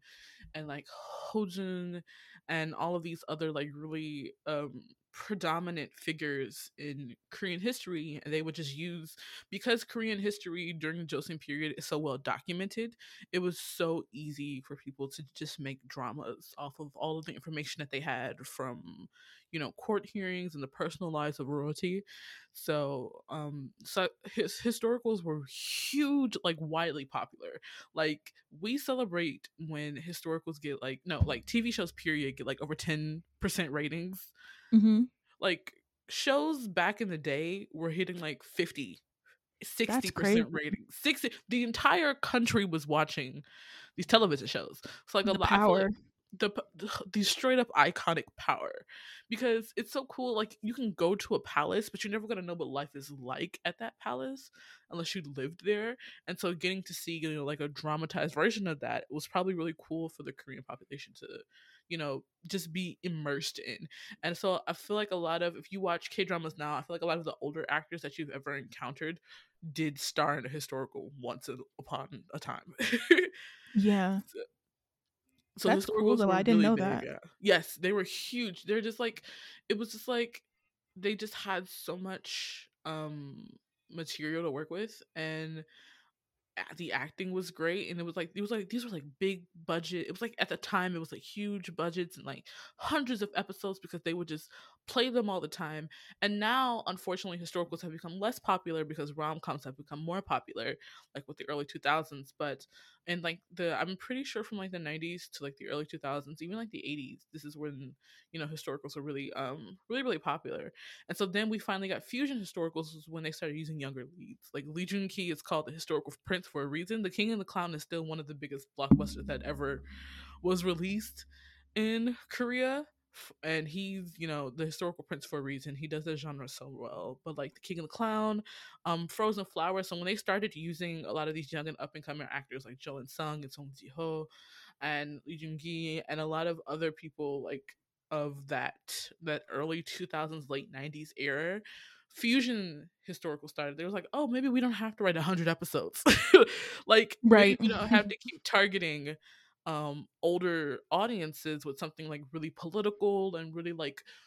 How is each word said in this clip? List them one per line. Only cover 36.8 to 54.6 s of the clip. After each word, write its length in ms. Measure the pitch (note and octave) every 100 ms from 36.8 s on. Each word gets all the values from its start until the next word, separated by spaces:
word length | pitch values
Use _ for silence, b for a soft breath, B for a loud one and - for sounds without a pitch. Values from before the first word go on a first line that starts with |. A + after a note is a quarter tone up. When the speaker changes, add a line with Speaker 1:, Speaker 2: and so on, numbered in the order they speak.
| F3 G3+
Speaker 1:
in 80 | G3
the 80 | D#3+
day 500 | D3+ C#3 E3 G3 -
were 160 | D#3 E3
hitting, 300 | D#3+ F3+ F3+
like, 240 | D#3 B2+
fifty, 560 | - - F3 - A2 E2+ _ _ _ b _ _
sixty 480 | - - A3+ A#3+ F#3
percent 360 | - G3+ A3 G3
Speaker 2:
That's 40 |
crazy. 0 |
Speaker 1:
ratings. 440 | D#3 D3+ G3+ - -
Sixty, 360 | D4 D4 B3 B -
the 140 | A#3+
entire 500 | A#3+ - C#4 F4+ D4+ C4+
country 500 | - B3 A#3 A3+ G3
was 220 | D#3+ D3
watching 560 | D3+ D3+ - C3 C#3 - B B B B -
these 100 | F3+
television 400 | A3+ G#3 C#3+ A2
shows. 340 | - C#2+ - B B -
So, 100 | G3+
like, 80 | G3
Speaker 2:
The 80 | G3
Speaker 1:
a 0 |
lot, 160 | F#3
I 60 | G3+
feel 160 | G#3 C#4+
like 100 | A3+
Speaker 2:
power. 60 | G#3 - _ _ F#3+
Speaker 1:
the 120 | G#3
p-, 100 | G#3 - D#3
the, 280 | G#3+ - F#3+
the 100 | G#3
straight 360 | F#3 - C4 B3+
up 100 | A#3+ -
iconic 480 | D3 - - E3 - -
power. 480 | - - - - - B B B -
Because 440 | A3 B3 A3+ A3 -
it's 140 | A3
so 120 | C#4 C4
cool, 300 | - B3 G#3+
like, 220 | A3 -
you 120 | G#3+
can 200 | B3 A#3
go 220 | F3 E3+ G3+
to 200 | - F#3
a 60 |
palace, 480 | - C#3+ D3+ F#3+ A3
but 140 | F#3
you're 80 | G#3
never 160 | G#3+ G#3+
gonna 140 | G#3
know 120 | F3 E3+
what 140 | C3+
life 260 | C3+ D3 C#3+
is 160 | C3+
like 480 | C#3+ B2 C3 F3+ - E3+
at 140 | -
that 200 | A3+ -
palace 520 | A3 B3 C4 C4+ - b